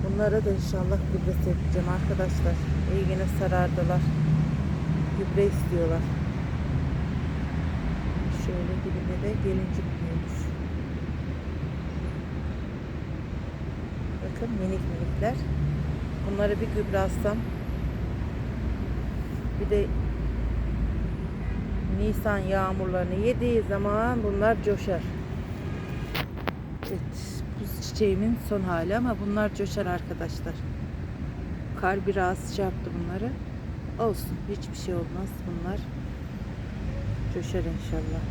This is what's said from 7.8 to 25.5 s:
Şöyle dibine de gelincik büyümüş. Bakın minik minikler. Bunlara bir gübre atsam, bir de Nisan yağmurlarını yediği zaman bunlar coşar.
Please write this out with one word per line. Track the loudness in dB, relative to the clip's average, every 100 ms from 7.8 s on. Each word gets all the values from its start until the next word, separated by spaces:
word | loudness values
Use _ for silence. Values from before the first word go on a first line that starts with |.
| 0 0 0 0 0 0 0
Şöyle | 0 0 -2
dibine | 0 -2 0 0
de | 0 2
gelincik | 2 2 2 0
büyümüş. | -2 -2 -2 -2 -2 -2 -2 -2 -2 -2 -2 -4 -2 -2 -2 -4 -4 -4 -2 -2 -4 -2 -2 -4 -4 -4 -4 -4 -4 -6 -6 -6 -4 -4 -4 -4 -4 -4 -4 -4 -4 -4 -4 -4
Bakın | -4 -2 -2
minik | 0 2 0 0
minikler. | 0 0 2 2 2 0 0 2 0 0 -2 -2 -2 0
Bunlara | 2 2
bir | 2 2 0
gübre | 2 2
atsam, | 2 2 2 0 -2 -4 -2 -2 -2 -2 -2 -2 -2 -2 -2 -2 -2 -2 -2 -2 -2 -2 -2 -2 -2 0
bir | 2
de | 4 4 2 0 0 0 0 0 0 0 0 0 0 0 -2 -4 -2 -2 -2 0 -2 0 2
Nisan | 2 2 2 2
yağmurlarını | 2 2 2 2 2 2 2
yediği | 2 2 4 4 4 2
zaman | 2 2 2 2 2
bunlar | 2 4 4 4
coşar. | 2 2 2 0 -2 -4 -4 -4 -4